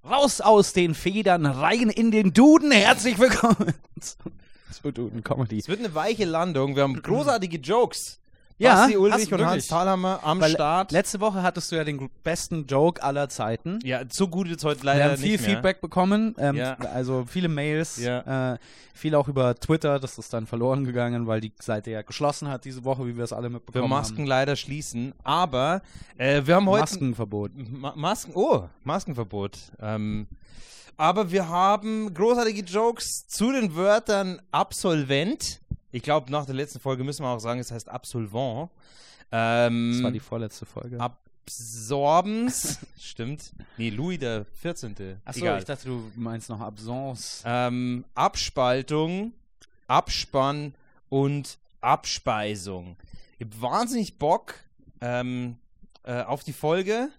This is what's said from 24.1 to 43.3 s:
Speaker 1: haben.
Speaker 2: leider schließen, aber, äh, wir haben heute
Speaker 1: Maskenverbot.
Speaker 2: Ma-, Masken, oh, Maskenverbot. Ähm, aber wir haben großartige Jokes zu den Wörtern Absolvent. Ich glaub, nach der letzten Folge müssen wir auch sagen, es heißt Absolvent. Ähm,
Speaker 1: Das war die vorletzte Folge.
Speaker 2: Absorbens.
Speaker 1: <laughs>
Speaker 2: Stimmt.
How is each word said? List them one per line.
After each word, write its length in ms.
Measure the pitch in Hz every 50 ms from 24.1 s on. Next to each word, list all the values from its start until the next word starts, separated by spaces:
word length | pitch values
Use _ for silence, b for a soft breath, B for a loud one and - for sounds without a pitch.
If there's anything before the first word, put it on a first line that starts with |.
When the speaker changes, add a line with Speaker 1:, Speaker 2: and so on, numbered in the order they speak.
| 113 110
Speaker 1:
haben. 60 | 147
Speaker 2:
leider 280 | 135 131 131 139 139 143
schließen, 580 | - - - 139 156 - - - 117 120 135 - _ -
aber, 560 | 131 147 170 180 156 131 127 131 151 175 190 B B B B B B B
äh, 240 | - 123 135 143 147 135
wir 100 | 139 170
haben 140 | 185 202 190
heute 100 | 196 214 240
Speaker 1:
Maskenverbot. 680 | 240 202 185 143 127 117 110 113 101 104 104 104 98 -
Speaker 2:
Ma-, 360 | 139 127 107 127 131 135 143 -
Masken, 340 | 156 147 175 214 - - 254 151
oh, 340 | 175 220 320 208 127 90 82 - _ _
Maskenverbot. 720 | 127 156 196 - - 139 120 113 95 - 101 98 101 - - - - - -
Ähm, 460 | 110 107 110 107 107 107 107 - 160 - - B B B B B B B B B B B B
aber 340 | - 151 165 185 208 214 170
wir 200 | 175 196 180 165
haben 640 | 170 175 185 196 - 208 202 220 220 220 220 214 175
großartige 480 | 175 202 226 247 240 240 220 214 202
Jokes 680 | 196 170 175 208 226 233 233 - - - - - -
zu 240 | _ - - 202 247
den 240 | 269 269 226 190 147
Wörtern 680 | 165 185 196 208 233 226 - 208 196 196 185 180 - _ _
Absolvent. 1080 | - 147 196 - - - - 185 165 156 143 131 139 139 160 202 302 - - - - - - _ - - _ _
Ich 120 | - 123 -
glaub, 260 | 147 147 156 131 131
nach 160 | 139 151 143
der 100 | 135 131
letzten 260 | 131 147 143 - 131
Folge 240 | - 139 131 127 131
müssen 180 | 139 143 - 147
wir 60 | 127
auch 100 | 123 117
sagen, 220 | 107 117 120 127
es 100 | 120 -
heißt 160 | 117 113 -
Absolvent. 840 | - - 127 - - - 120 113 101 104 117 135 127 110 123 160 175 _ b b b b b b b b b b _
Ähm, 600 | - 113 117 113 117 117 120 120 117 117 117 117 120
Speaker 1:
Das 100 | 123 123
war 80 | 120
die 80 | 107 107
vorletzte 460 | - - 113 117 113 107 - - -
Folge. 340 | - - - - 123 123 117
Speaker 2:
Absorbens. 1800 | 117 120 120 _ _ _ _ _ _ - - - 117 113 117 117 107 110 143 143 143 143 156 175 185 202 214 226 240 254 247 - - - - - - -
Speaker 1:
<laughs> 100 | - -
Speaker 2:
Stimmt. 540 | - - - - 113 123